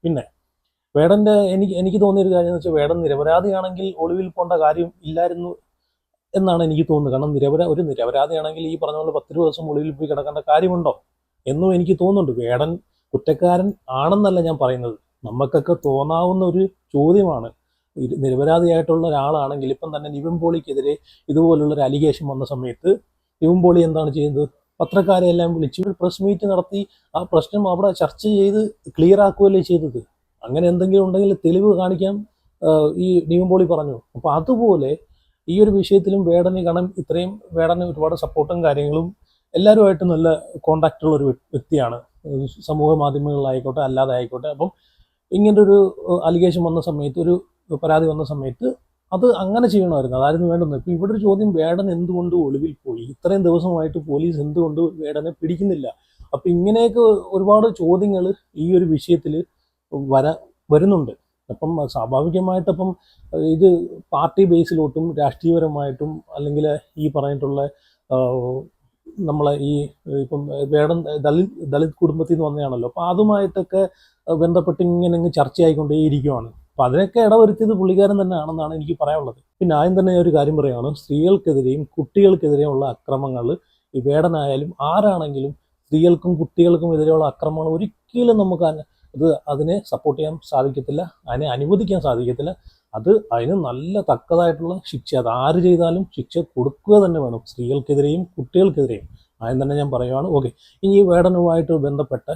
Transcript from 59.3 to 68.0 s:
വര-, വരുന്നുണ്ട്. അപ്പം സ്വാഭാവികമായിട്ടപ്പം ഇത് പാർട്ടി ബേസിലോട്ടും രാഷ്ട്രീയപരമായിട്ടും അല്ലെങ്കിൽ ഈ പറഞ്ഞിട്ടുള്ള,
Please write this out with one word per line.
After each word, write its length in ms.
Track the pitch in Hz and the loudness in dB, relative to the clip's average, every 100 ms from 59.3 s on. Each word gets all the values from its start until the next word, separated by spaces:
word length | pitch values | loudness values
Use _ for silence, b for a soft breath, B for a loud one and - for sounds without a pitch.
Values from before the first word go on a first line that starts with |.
| 156 180 _ _ _ _ | -6 -8 _ _ _ _
വര-, 460 | 147 139 135 143 160 - _ _ | -10 0 2 2 -2 -10 _ _
വരുന്നുണ്ട്. 400 | 151 190 190 127 - _ _ _ | 4 4 2 0 -8 _ _ _
അപ്പം 380 | - 156 165 139 | -8 -6 -4 -4
സ്വാഭാവികമായിട്ടപ്പം 1080 | - 113 131 160 180 185 185 175 180 185 180 _ _ - 156 | -6 -2 -2 0 0 0 -2 -2 -2 -4 -6 _ _ -10 -4
ഇത് 500 | 160 160 190 170 175 - - | 0 4 4 4 -2 -12 -6
പാർട്ടി 300 | 143 156 - | -2 -2 2
ബേസിലോട്ടും 720 | 190 170 165 160 151 135 165 147 | 4 4 2 0 -2 -2 -4 -2
രാഷ്ട്രീയപരമായിട്ടും 1080 | 143 - 165 170 160 147 139 127 151 156 _ - | -2 -2 0 0 0 -4 -6 -6 -8 -10 _ -10
അല്ലെങ്കിൽ 440 | 147 147 151 143 _ - | -4 -2 -2 -4 _ -6
ഈ 140 | 151 | -4
പറഞ്ഞിട്ടുള്ള, 500 | 143 139 143 139 139 143 143 _ _ | -2 -4 -4 -4 -4 -4 -8 _ _